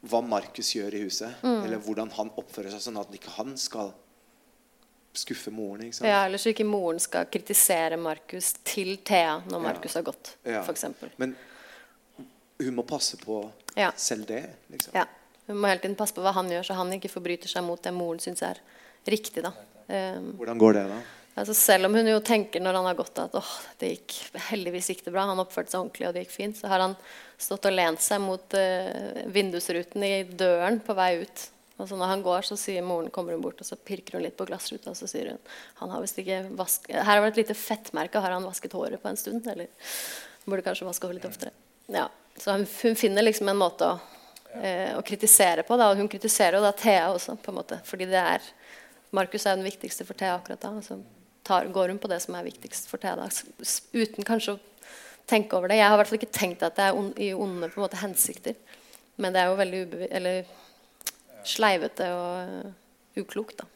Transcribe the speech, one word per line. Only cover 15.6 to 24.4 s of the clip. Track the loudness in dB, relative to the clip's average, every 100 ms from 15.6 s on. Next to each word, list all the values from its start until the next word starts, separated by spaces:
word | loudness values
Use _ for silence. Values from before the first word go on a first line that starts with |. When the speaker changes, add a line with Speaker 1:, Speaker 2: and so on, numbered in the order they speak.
Speaker 2:
må | 2
hele | 2
tiden | 0 -4
passe | -4
på | 0
hva | 0
han | 0 0
gjør, | -2
så | -4
han | -4 -2
ikke | -4 -6
forbryter | -8 -6 -6 -4
seg | -4
mot | -4 -4
det | -4
moren | -4 -4 -4
synes | -6 -4
er | -4 -6 -14 -20 -20 _ -2
riktig, | -2 -2 -6
da. | -6 -8 -20 -20 -6
Ehm, | -4 -4 -6 -8 -8
Speaker 1:
Hvordan | -6 8
går | 8
det, | 8 2
da? | -6 -12 -18 -14 -8
Speaker 2:
altså, | -2
selv | 4 8 8 8
om |
hun | 4 6
jo | 4
tenker | 4 2 2 -2
når | 0
han | 2 0
har | 0
gått | -4 -4
at, | -4
«Åh, | -4 -6 -12 -14 -8
det | -6
gikk, | -6 -10 -12 -10 -10